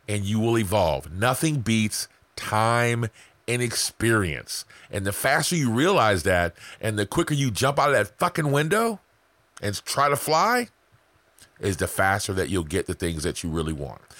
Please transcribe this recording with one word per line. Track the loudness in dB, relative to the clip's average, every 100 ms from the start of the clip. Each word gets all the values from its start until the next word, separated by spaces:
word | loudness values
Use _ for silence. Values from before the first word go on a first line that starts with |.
| -6
and | -4
you | -2 0
will | 2 0
evolve. | 2 2 2 0 -4
Nothing | -2 0 0 0 0
beats | 0 2 0 -4 -8 _ _ -14
time | -2 0 2 2 2 0 -4 -8 -20 _ -6
and | -2
experience. | -2 -2 -4 0 2 4 2 -4 -8 -12 -12 -20 -12
And | -6 -6
the |
faster | -2 0 2 0 0
you | 2
realize | 2 4 4 4 4
that, | 2 2 2 -4 -18 -6
and | -4 -2
the | -2
quicker | 0 0
you | 0 0
jump | 0 0 2
out | 2
of | 2
that | 0 -2
fucking | -2 0 0
window | 0 2 0 0 -4 _ _ _ _ _ -8
and | -6
s-, | -6
try | -4 0 2
to | 0
fly, | 0 2 2 0 -2 _ _ _ _ _ _ _ -20 _
is | -4 -2
the | -2
faster | 2 2 2 -2
that | -2 0
you'll | -2
get | -2 -4 -4
the |
things | -4 -4 -2
that | -4 -4
you | -4
really | -2 -4
want. | -4 -8 -12 -20 -20